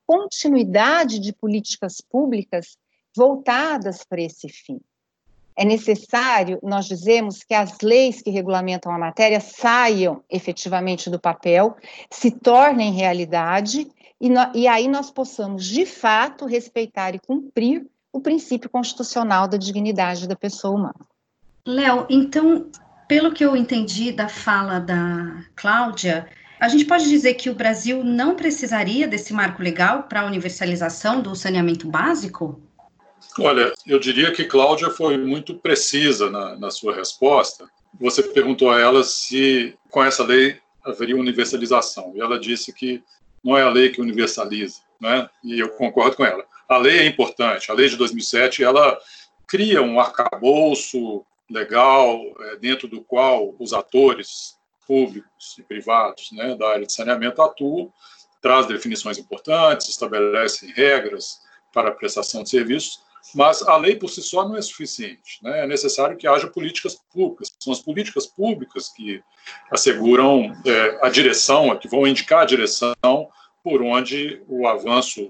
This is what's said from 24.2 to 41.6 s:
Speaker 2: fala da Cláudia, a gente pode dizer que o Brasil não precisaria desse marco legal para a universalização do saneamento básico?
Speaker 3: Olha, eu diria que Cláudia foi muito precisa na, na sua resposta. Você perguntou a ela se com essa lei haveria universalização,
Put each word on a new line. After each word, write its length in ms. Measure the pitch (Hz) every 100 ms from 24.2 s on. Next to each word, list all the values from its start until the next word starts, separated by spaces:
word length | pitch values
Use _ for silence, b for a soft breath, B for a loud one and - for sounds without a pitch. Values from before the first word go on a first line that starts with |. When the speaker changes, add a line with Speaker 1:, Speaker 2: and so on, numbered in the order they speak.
| 208
Speaker 2:
fala 500 | - 220 202 196 180
da 640 | 175 175 175 170 170 165 -
Cláudia, 720 | - 202 226 240 - 180 165 165 B B B
a 100 | 233
gente 180 | 294 294
pode 180 | 349
dizer 300 | 294 294 254
que 160 | 247 254
o 40 |
Brasil 480 | 233 220 196 226 262
não 320 | 240 240 294
precisaria 720 | 359 330 294 254 220 190 247 302
desse 260 | 208 -
marco 300 | 214 190 -
legal 420 | 180 170 185 269
para 180 | - 214
a 40 | 202
universalização 920 | 190 180 - 180 175 165 - 214 254
do 140 | 196
saneamento 520 | 185 196 180 170 165 160
básico? 760 | 156 277 330 196 - 156 - _ _ _ _ _ _ - -
Speaker 3:
Olha, 360 | 151 127 120 - -
eu 120 | 139
diria 340 | 123 127 165
que 140 | 170 202
Cláudia 420 | 135 139 156 170
foi 300 | - 160 139
muito 400 | 131 147 143 -
precisa 720 | 165 139 - 143 147 104 101
na, 260 | 101 95 101
na 140 | 98
sua 240 | - 107
resposta. 760 | 92 92 - 135 139 - - 92 _ _ -
Você 220 | 123 139
perguntou 480 | 135 139 131 127 127
a 100 | 120
ela 240 | 120 135
se 720 | 123 - - 131 135 127 117 - _
com 120 | 143
essa 200 | 131 131
lei 360 | 117 127 135 139 _ _
haveria 320 | 104 107 117
universalização, 960 | 131 123 117 117 123